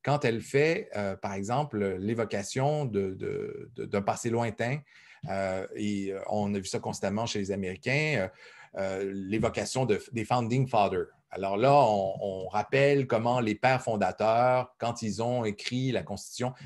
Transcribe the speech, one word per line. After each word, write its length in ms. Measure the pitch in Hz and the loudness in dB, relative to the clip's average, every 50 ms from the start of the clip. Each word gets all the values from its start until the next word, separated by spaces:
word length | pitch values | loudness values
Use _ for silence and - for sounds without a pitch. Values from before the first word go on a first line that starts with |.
| - | -2
quand 220 | 131 143 143 - | 0 0 2 2
elle 160 | 120 113 113 | 0 0 -2
fait, 480 | 110 - - 139 147 160 165 196 208 - - | -2 0 2 2 4 4 2 0 -4 -6 -6
euh, 200 | 104 101 98 95 | -4 -4 -4 -4
par 180 | 95 - 101 98 | -4 -6 -6 -6
exemple, 640 | 98 98 101 120 139 151 139 - 104 101 98 92 90 | -4 -4 -2 0 0 -2 -2 -2 -2 -2 -2 -2 -2
l'évocation 840 | 95 107 117 113 113 104 113 101 101 - - 131 131 143 151 151 147 | -2 -2 -2 -2 -2 -2 -4 -4 -6 -4 -2 0 0 0 0 0 -2
de, 280 | 123 104 101 98 95 92 | -2 -2 -2 -2 -2 -4
de, 580 | - 104 101 98 - 101 - - - - - - | -6 -6 -6 -4 -6 -6 -8 -10 -12 -14 -14 -12
de, 100 | - - | -10 -6
d'un 160 | - - 101 | -4 -2 -2
passé 280 | 101 - 107 - - 117 | 0 0 -2 -2 -2 0
lointain. 500 | 113 117 120 117 107 - 113 120 139 151 143 _ - - - - - - - - | 0 0 0 -2 -2 -2 -2 -2 -2 -4 -6 _ -20 -20 -20 -20 -18 -12 -8 -6
Euh, 380 | 95 98 98 95 92 92 95 - 120 | -2 -2 -2 -2 -2 -4 -6 -6 -6
et, 360 | 120 104 104 104 98 98 98 | -4 -2 -2 -2 -2 -2 -4
euh, 80 | 95 95 - - | -6 -6 -6 -4
on 240 | 101 104 104 101 104 | -2 0 0 0 0
a 20 | |
vu 80 | 101 90 | -2 -2
ça 140 | - - 117 | -4 -4 -4
constamment 460 | - 117 101 - - 98 98 107 117 | -4 -6 -4 -4 -2 -2 0 -2 -2
chez 140 | 113 - 107 | -2 -2 -2
les 120 | 98 92 | -2 -2
Américains, 640 | 98 98 95 90 92 - - 123 135 147 151 156 147 | -2 -2 -4 -4 -6 -6 -2 0 0 2 2 2 0
euh, 100 | 110 92 92 - - - - - - - - - 95 | 0 0 -2 -4 -10 -20 -20 -20 -20 -20 -12 -6 -4
euh, 320 | 95 95 95 95 101 98 98 | -4 -2 -2 -2 -4 -4 -4
l'évocation 720 | 98 98 95 104 113 110 110 - 117 101 - - 131 131 | -6 -4 -2 0 0 0 0 0 -2 -4 -2 0 0 2
de, 160 | 110 104 92 - - | 2 2 0 -2 -4
des 140 | - 117 107 | -6 -4 -2
Founding 420 | - 123 123 117 110 120 131 135 | 0 0 0 2 2 0 0 2
Fathers. 400 | 131 - 110 101 95 92 90 82 - - _ _ _ - | 2 4 4 4 4 2 0 -4 -4 -8 _ _ _ -8
Alors 220 | 90 95 98 98 | -4 -4 -2 2
là, 180 | 101 120 135 139 | 4 6 8 8
on, 440 | 147 135 110 107 101 95 95 95 - | 8 8 6 4 2 0 0 -2 -4
on 280 | 104 101 95 95 95 92 | -4 -4 -4 -4 -6 -4
rappelle 580 | - 104 104 - - 135 139 143 143 139 131 | -2 -2 -2 2 4 4 6 6 6 4 2
comment 320 | 123 120 113 113 120 123 127 | 2 2 2 4 2 2 2
les 160 | 120 110 104 | 2 0 0
pères 260 | - - 127 131 123 | 2 4 4 4 2
fondateurs, 960 | - 117 110 104 98 92 90 - 104 110 110 117 123 127 127 127 123 - _ | 2 0 0 2 2 0 2 2 2 4 4 4 4 4 4 2 0 -2 _
quand 240 | - 113 117 117 - | -6 -4 -4 -4 -2
ils 220 | 113 107 98 101 113 | -4 -4 -2 -2 -2
ont 220 | 120 123 123 113 | -2 0 0 0
écrit 480 | 107 101 - - - 123 127 131 131 117 | -2 -4 -4 -4 -4 -2 -2 0 0 0
la 100 | 98 82 | -2 -2
Constitution, 500 | 78 101 98 - - - - 120 127 135 - 135 | -4 -8 -10 -10 -10 -6 -4 -4 -4 -4 -8 -14